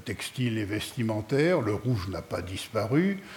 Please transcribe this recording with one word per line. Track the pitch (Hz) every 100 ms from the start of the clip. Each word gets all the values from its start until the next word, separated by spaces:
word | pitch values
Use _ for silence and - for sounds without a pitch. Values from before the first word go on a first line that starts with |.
textiles | - 92 - - 123 110
et |
vestimentaires, | 101 104 - - 113 107 107 139 160 180
le | 113
rouge | 104 120 120 92
n'a | 87
pas | - 90
disparu, | 87 95 - 110 104 139 185 196 -